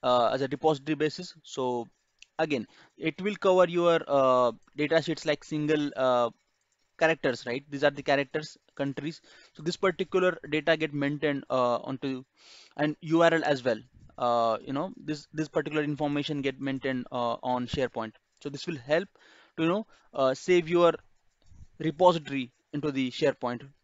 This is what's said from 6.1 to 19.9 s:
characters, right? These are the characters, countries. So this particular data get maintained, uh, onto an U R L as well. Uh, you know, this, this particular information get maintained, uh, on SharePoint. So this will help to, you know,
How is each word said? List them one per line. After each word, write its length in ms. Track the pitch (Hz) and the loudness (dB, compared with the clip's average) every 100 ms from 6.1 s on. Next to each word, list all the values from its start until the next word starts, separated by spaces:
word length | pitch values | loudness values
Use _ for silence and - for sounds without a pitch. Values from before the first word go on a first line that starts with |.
| 123 117 - _ _ _ _ _ - | 2 0 -4 _ _ _ _ _ 0
characters, 480 | 160 160 147 120 - | 0 2 0 -2 -4
right? 180 | 120 143 | -6 -6
These 140 | 143 | 0
are 80 | 147 | 0
the 100 | 143 | 0
characters, 560 | 139 139 139 156 151 - _ - | 0 0 0 -6 -8 -18 _ -6
countries. 460 | 143 139 147 165 _ - _ | -4 -4 -8 -10 _ -20 _
So 80 | - | -8
this 160 | 160 170 | -6 0
particular 640 | 196 175 190 185 185 165 156 | -2 0 -2 2 2 0 -4
data 280 | 151 151 160 | -2 2 2
get 160 | 156 | 0
maintained, 500 | 143 143 147 151 139 - | -2 -2 0 -2 -2 -2
uh, 260 | 131 123 120 | 0 2 0
onto 460 | - 135 143 131 131 _ - - - - | -4 -6 -6 -6 -10 _ -20 -20 -18 -4
an 180 | 151 151 | -4 -4
U 200 | 160 165 | 0 4
R 120 | 170 | 6
L 100 | 165 | 4
as 200 | 151 139 | 0 0
well. 160 | 123 110 - - - - | 0 -4 -6 -20 -20 -4
Uh, 400 | 120 120 117 110 | 0 2 2 -2
you 120 | - | -4
know, 180 | 139 185 - | -6 -6 -8
this, 320 | 151 151 - | -8 -10 -8
this 160 | 151 151 | -8 -4
particular 340 | - 151 156 | -4 -2 -2
information 600 | 147 143 147 147 143 147 | -2 -2 -2 -2 -4 -4
get 180 | 135 135 | -4 -4
maintained, 460 | 135 135 135 127 123 | -6 -4 -4 -6 -6
uh, 280 | 127 120 117 | -4 -4 -4
on 260 | 127 127 123 | -4 -4 -4
SharePoint. 440 | - 127 - 110 _ _ _ | -2 -4 -4 -10 _ _ _
So 80 | 147 | -12
this 180 | 139 - | -10 -8
will 80 | 151 | -10
help 320 | 120 156 202 _ _ - _ - | 0 0 0 _ _ -20 _ -2
to, 80 | |
you 60 | 160 | 0
know, 180 | 196 220 | 0 -4